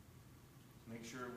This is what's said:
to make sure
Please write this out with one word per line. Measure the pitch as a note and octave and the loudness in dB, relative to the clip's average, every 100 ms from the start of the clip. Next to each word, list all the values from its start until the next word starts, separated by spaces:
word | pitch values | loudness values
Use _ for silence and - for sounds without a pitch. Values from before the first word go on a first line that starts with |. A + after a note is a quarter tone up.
| - - - - - - - - - | -8 -8 -8 -8 -8 -10 -10 -6 0
to | |
make | A2+ A#2 | 2 4
sure | C3 B2 | 4 4